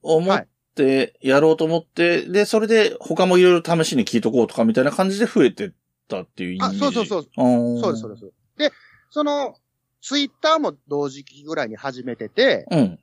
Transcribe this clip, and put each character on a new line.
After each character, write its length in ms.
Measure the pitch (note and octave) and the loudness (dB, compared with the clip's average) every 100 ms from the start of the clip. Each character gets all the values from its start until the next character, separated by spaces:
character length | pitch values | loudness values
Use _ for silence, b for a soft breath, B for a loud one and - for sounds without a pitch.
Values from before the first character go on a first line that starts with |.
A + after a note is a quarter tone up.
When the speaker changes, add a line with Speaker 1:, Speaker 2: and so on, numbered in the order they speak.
Speaker 1:
思 300 | D#3+ D#3+ F3+ | 2 0 2
っ 140 | F3 - _ _ | -2 -4 _ _
て、 220 | - C3+ C3+ - _ | 0 2 2 -2 _
は 60 | C3 | 0
い。 20 | |
や 120 | C#3 | 4
ろ 120 | D#3+ | 4
う 40 | D#3 | 2
と 100 | D#3+ | 0
思 120 | E3 | -2
っ 60 | |
て、 380 | D#3+ - E3+ E3+ | -6 -2 0 0
で、 240 | - F#3+ G#3 | 0 -2 2
そ 120 | A3 | 0
れ 80 | G#3+ | 2
で 300 | A3+ G3+ - | 2 2 -2
他 280 | - E3 F#3 | -6 0 4
も 120 | F3+ | 6
い 40 | |
ろ 160 | F3+ F3 | 6 4
い 40 | |
ろ 220 | E3 E3+ | 2 0
試 40 | D#3+ | 0
し 80 | C#3 | 0
に 80 | G#2+ | 0
聞 120 | A#2 | -2
い 20 | |
と 100 | A2 | 0
こ 120 | B2 | 0
う 20 | A2 | 0
と 80 | |
か 100 | - | 2
み 80 | A2+ | 2
た 60 | A2+ | 2
い 40 | |
な 60 | C3+ | 0
感 200 | - F#3+ | 0 -2
じ 100 | G3 | 0
で 60 | A#3 | 0
増 180 | A3 | 4
え 60 | B2+ | 2
て 140 | - G2+ | 2 -10
っ 60 | _ _ _ _ | _ _ _ _
た 140 | G2 | -12
っ 40 | F2+ | -12
て 160 | - | -12
い 80 | - | -10
う 0 | |
イ 40 | F#3+ | -4
メ 80 | F#3+ | -4
ー 40 | |
ジ。 60 | G3 | -2
Speaker 2:
あ、 20 | |
そ 80 | C#4+ | -2
う 40 | |
そ 100 | A3+ | -2
う 40 | G3+ | -4
そ 120 | F#3+ | -6
う。 80 | C#3+ - | -8 -2
Speaker 1:
あ 60 | |
ー。 380 | B2+ A#2+ A#2+ A#2+ | 2 2 0 -2
Speaker 2:
そ 100 | G#3+ | -2
う 20 | |
で 40 | A2+ | -4
す、 40 | |
そ 80 | A2 | -10
う 20 | |
で 20 | G#2 | -16
す。 160 | G2+ _ _ _ | -20 _ _ _
で、 160 | D4 b b b b | -4 b b b b
そ 120 | D4 | -4
の、 340 | D4 C#4+ C4 - _ _ _ _ | -2 -2 -6 -12 _ _ _ _
Twitter 580 | - C#4+ C#4 _ D#4 D#4+ | -6 -4 -4 _ 0 0
も 160 | B3 D3 _ | -2 -8 _
同 200 | C#3+ C#3+ | -4 -4
時 160 | C3+ | -8
期 200 | C#3 C#3+ | -20 -20
ぐ 100 | D3 | -8
ら 120 | D#3 A#2+ | -6 -6
い 20 | |
に 80 | A2 | -8
始 260 | C#3 B2+ | -12 -10
め 140 | B2 A#2 | -12 -10
て 120 | G#2+ | -8
て、 380 | - B3+ B2 - | 0 2 0 -2
Speaker 1:
う 60 | E3+ | 0
ん。 220 | G#2 E2 | 0 -2